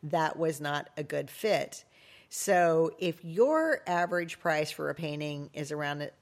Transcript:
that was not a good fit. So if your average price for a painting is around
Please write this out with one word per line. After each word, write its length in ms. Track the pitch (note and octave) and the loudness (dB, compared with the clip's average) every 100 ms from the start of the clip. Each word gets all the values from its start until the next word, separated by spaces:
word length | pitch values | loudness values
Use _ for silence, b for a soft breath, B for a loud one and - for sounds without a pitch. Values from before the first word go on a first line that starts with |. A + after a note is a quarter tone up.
that 360 | D3+ E3+ D#3 - | -2 0 2 2
was 220 | E3 D3 | -2 0
not 300 | D3 C#3+ - - | -2 -4 -4 -10
a 40 | |
good 280 | C#3+ D3 C#3 | -6 -4 -6
fit. 540 | - G#3+ D#3+ - - - B B B B | -4 0 0 0 -10 -20 B B B B
So 600 | - - F#3 E3+ D#3+ E3 - | -6 2 4 6 6 2 0
if 260 | F3+ D#3+ | -4 -4
your 560 | E3+ E3+ C4 D#4+ D#4+ C#4 - | -6 2 4 4 2 0 0
average 540 | F3 F3 F3 E3+ - | 0 2 0 -2 -2
price 300 | F3 D3+ D3+ | 0 2 0
for 180 | - D3 | -4 -6
a 60 | |
painting 560 | C#3+ D#3+ D3 D3+ C#3+ C#3+ | -4 -6 -4 -6 -6 -10
is 200 | D3+ C#3+ | -8 -6
around 380 | D3+ D3 D3 D3 - | -4 -4 -4 -8 -8